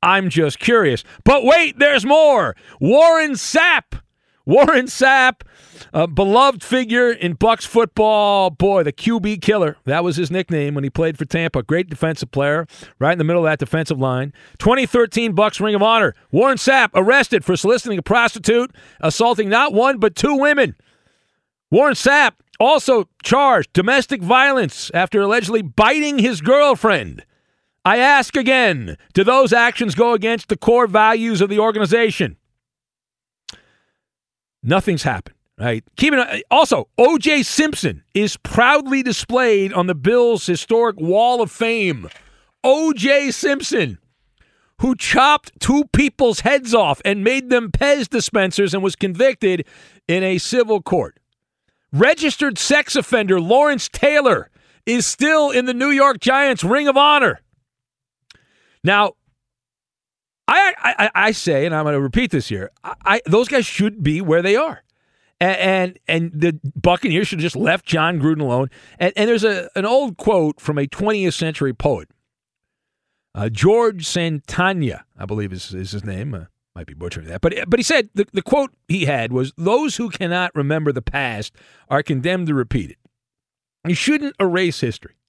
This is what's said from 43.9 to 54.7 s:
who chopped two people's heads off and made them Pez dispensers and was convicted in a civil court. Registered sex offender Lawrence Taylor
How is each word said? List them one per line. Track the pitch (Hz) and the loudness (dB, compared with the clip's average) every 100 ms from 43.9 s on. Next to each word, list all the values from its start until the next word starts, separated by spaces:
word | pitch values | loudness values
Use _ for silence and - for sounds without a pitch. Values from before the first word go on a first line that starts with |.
| 92 _ _ _ _ _ _ _ _ | -6 _ _ _ _ _ _ _ _
who | 254 254 | -4 -2
chopped | - - 269 294 - _ | -2 2 4 2 -2 _
two | - 277 294 | -2 0 0
people's | - 285 - 247 214 | 0 0 0 -2 0
heads | 220 277 254 | 0 0 2
off | 226 180 139 | 0 2 0
and | 202 202 | -2 0
made | 202 262 254 | 0 -2 0
them | 247 226 | -2 0
Pez | - 277 285 226 | -2 0 0 0
dispensers | 240 - 226 190 170 202 | -4 -2 -2 -2 0 -2
and | 185 | -2
was | 190 - | -4 -4
convicted | 196 175 262 262 202 185 - - - _ - | -6 0 0 0 -2 -2 -6 -14 -20 _ -4
in | 175 | -2
a | 190 185 | 0 -4
civil | - 247 226 214 | -2 -2 0 -2
court. | - 180 98 _ _ _ _ _ _ _ _ | -2 -4 -4 _ _ _ _ _ _ _ _
Registered | 139 240 320 302 - 294 208 | 0 2 2 -2 -2 -4 -4
sex | - 294 285 277 | 0 0 0 -4
offender | - 247 208 190 | -2 -2 0 0
Lawrence | 170 240 294 277 - | 2 2 2 0 -6
Taylor | - 285 294 277 160 - _ _ | -2 0 2 2 0 -4 _ _